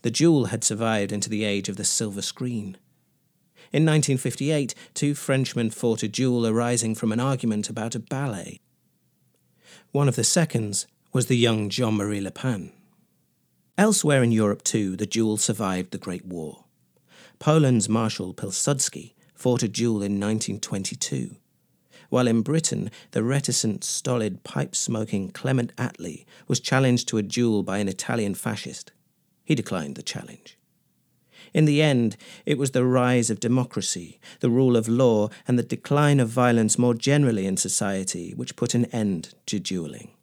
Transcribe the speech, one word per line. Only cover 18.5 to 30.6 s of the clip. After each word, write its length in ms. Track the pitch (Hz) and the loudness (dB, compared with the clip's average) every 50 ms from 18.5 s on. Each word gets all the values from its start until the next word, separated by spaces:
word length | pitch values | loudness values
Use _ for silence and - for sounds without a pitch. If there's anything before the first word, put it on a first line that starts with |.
| 95 - - 139 147 131 - - - - 78 - _ _ _ _ _ | -4 -2 0 0 0 0 -2 -4 -4 -10 -16 -16 _ _ _ _ _
fought 300 | - - 127 123 120 123 | -2 0 0 2 2 0
a 40 | |
duel 340 | 104 113 120 117 117 110 104 | -4 -2 -2 0 0 0 0
in 180 | 101 101 101 98 | 0 -2 -2 -2
nineteen 400 | 101 104 107 107 - - 101 104 | 0 -2 -2 -2 -2 -6 -6 -8
twenty-two, 760 | - - 107 98 95 - - - - - 139 135 107 - - _ _ _ _ _ _ _ _ _ _ _ _ - - _ | -6 -6 -6 -6 -6 -8 -8 -8 -8 -6 -4 -6 -6 -8 -12 _ _ _ _ _ _ _ _ _ _ _ _ -20 -8 _
while 180 | - 123 123 | 0 2 2
in 140 | 117 113 117 | 4 2 2
Britain, 500 | 107 - 151 165 160 - - - - 113 - - - _ | 0 0 -2 -2 -2 -2 -4 -4 -6 -8 -10 -16 -20 _
the 120 | - - 110 | -4 -2 -2
reticent, 600 | 120 135 143 139 - 117 - - 113 101 - - | 0 -2 -2 -2 -2 -2 -2 -2 -2 -4 -4 -6
stolid, 600 | - - - - 135 123 120 110 104 92 - _ | -8 -8 -6 -4 -2 -2 -2 -2 -4 -6 -8 _
pipe-smoking 840 | - - 139 139 - - - - - 120 110 107 - - 98 95 95 | -8 -4 -4 -4 -4 -4 -6 -4 -2 -4 -4 -4 -4 -4 -4 -4 -6
Clement 440 | - - - 135 135 127 120 - - | -10 -6 -4 -2 0 0 -2 -4 -6
Attlee 480 | - 123 - - - 87 87 78 - _ _ - - - | -6 -6 -6 -6 -10 -12 -12 -12 -14 _ _ -20 -20 -4
was 120 | - 139 - | -4 -4 -2
challenged 480 | - - 131 131 135 127 123 120 - | 0 0 2 4 4 4 4 2 2
to 100 | - - | 0 -2
a 60 | 110 101 | -2 -2
duel 380 | 95 - 120 120 117 107 101 | 0 0 0 2 2 2 2
by 160 | 101 95 95 | 0 0 -2
an 100 | 101 104 | -2 -2
Italian 460 | 98 92 - - - 120 117 107 101 95 | -2 -4 -6 -4 -4 -2 -2 -2 -2 -4
fascist. 580 | - - 113 107 98 - - - - - - _ _ _ _ _ _ _ _ _ _ _ | -4 -4 -4 -6 -4 -8 -12 -12 -14 -16 -18 _ _ _ _ _ _ _ _ _ _ _
He 100 | - 156 | -2 0
declined 400 | 123 - - 98 90 78 71 69 | 0 0 -4 -4 -4 -4 -6 -10
the 60 | - | -10
challenge. 560 | - - - 95 92 - - - _ - _ _ | -10 -10 -10 -10 -12 -14 -20 -20 _ -20 _ _